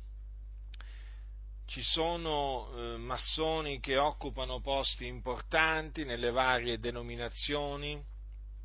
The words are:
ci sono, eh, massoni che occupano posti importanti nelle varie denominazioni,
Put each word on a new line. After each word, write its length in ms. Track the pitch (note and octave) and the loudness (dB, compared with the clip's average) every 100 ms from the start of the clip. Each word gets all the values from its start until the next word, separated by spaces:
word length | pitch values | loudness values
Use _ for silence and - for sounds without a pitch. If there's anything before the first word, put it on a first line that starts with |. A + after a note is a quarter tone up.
| - - - - - - - - - - - - - - - - - | -10 -10 -10 -8 -8 -8 -10 -8 -10 -10 -10 -10 -10 -10 -10 -10 -8
ci 160 | - | 0
sono, 880 | A2+ D#3+ E3 E3+ E3 D3 C#3+ C3 A2+ | 4 4 4 2 2 2 2 0 -4
eh, 220 | B2 A#2 A#2 | -6 -4 -4
massoni 840 | A#2+ B2 - - D#3+ D#3+ D3+ C#3 | 0 4 6 6 2 2 0 -4
che 180 | C3 C3+ | 2 4
occupano 640 | D3 - C#3+ B2+ B2+ B2+ | 4 2 -4 -4 -4 -4
posti 440 | C#3 C#3 C3 - B2 | 0 0 0 0 -4
importanti 1000 | B2 B2+ A#2+ - D#3+ D#3+ D#3+ D#3 D#3+ C#3+ | -4 -4 -4 2 4 6 4 -2 -4 -2
nelle 240 | A#2+ A#2+ | 0 2
varie 480 | A#2+ B2+ B2+ A#2+ A#2 | 6 6 6 4 0
denominazioni, 1200 | A#2 A#2+ A#2+ A#2+ A#2+ - - D3 C#3+ C#3+ D3 D3 - - - - - - | -2 -4 -4 -4 -4 -2 0 0 0 -2 -4 -6 -8 -10 -10 -10 -10 -10